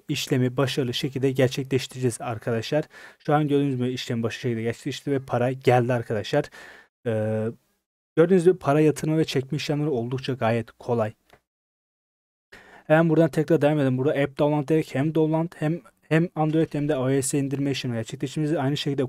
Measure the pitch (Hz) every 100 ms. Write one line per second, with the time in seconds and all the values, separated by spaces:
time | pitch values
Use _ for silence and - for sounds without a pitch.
0 | - 139 - 139 127 123 131 - 123 120
1 | 143 131 135 131 131 135 131 131 - 127
2 | 127 - 127 117 - 117 - 151 156 -
3 | - - - 147 151 143 143 127 123 127
4 | - 117 113 - 131 113 113 117 147 131
5 | - 139 135 123 123 131 135 123 120 123
6 | - 110 - 147 147 - - - _ _
7 | - 110 110 110 110 - _ _ _ _
8 | _ - 170 190 170 185 - 147 156 139
9 | 160 156 156 139 135 147 - 147 151 127
10 | 117 131 131 127 113 117 113 _ - 117
11 | 110 - _ _ _ _ _ _ _ _
12 | _ _ _ _ _ - - - - 156
13 | 170 156 165 - 151 160 143 156 135 127
14 | 135 139 139 135 147 151 139 160 151 -
15 | 151 156 156 160 170 - 151 170 - _
16 | - 156 175 - 156 160 156 151 147 131
17 | 127 139 131 147 139 139 139 131 127 117
18 | 110 131 139 - 151 160 135 143 151 139